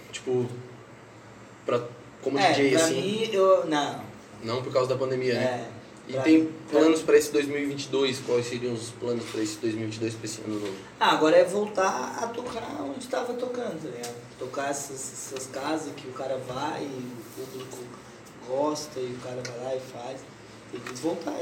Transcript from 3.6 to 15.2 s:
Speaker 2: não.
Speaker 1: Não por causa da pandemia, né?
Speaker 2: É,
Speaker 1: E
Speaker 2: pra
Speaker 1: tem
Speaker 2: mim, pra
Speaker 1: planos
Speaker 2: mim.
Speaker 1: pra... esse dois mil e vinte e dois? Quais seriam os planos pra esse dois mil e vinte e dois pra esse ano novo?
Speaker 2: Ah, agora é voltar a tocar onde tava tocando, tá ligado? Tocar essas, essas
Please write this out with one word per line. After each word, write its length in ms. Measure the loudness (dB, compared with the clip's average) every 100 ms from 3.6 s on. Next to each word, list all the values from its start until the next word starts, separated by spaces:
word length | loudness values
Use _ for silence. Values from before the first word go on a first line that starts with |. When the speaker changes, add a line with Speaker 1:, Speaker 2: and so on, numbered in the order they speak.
| 6
Speaker 2:
não. 340 | 0 0 -4 -10 -14 -16 -8
Speaker 1:
Não 180 | -4 -2
por 100 | 2
causa 160 | 2 4
da 60 | 2
pandemia, 380 | 0 0 2
né? 320 | 2 2 0 -6 -12 -16 -16 -6
Speaker 2:
É, 40 |
Speaker 1:
E 20 |
Speaker 2:
pra 100 | 0
Speaker 1:
tem 160 | 6 6
Speaker 2:
mim, 120 | 6 -2 2
pra 100 | 6
Speaker 1:
planos 180 | 8 6
Speaker 2:
mim. 60 | 8
Speaker 1:
pra... 100 | 8
esse 160 | 8
dois 140 | 2 2
mil 120 | 0
e 60 |
vinte 200 | -2 -4
e 40 | -2
dois? 300 | 2 2 0
Quais 260 | 2 2 2
seriam 280 | -2 -2
os 160 | -4 -6
planos 340 | -6 -4 -2
pra 160 | -2 -2
esse 140 | -2 -2
dois 160 | -2
mil 100 | -2
e 20 | -4
vinte 100 | -2
e 40 |
dois 140 | -4
pra 100 | -4 -8
esse 140 | -8
ano 180 | -4 -4
novo? 140 | -4 -8 -10 0
Speaker 2:
Ah, 140 | 4
agora 240 | 6 8 8
é 60 |
voltar 760 | 8 4 0 2 2 0 -4 -6
a 40 | -6
tocar 560 | -6 -8 -8 -8 -6
onde 240 | -6 -8 -4
tava 260 | -4 -2
tocando, 480 | -4 -4 -4 -6 -6
tá 60 | -8
ligado? 260 | -8 -10 -10 -14 -12
Tocar 300 | -8 -4 -2
essas, 320 | -4 -6 -8 -10
essas 340 | -10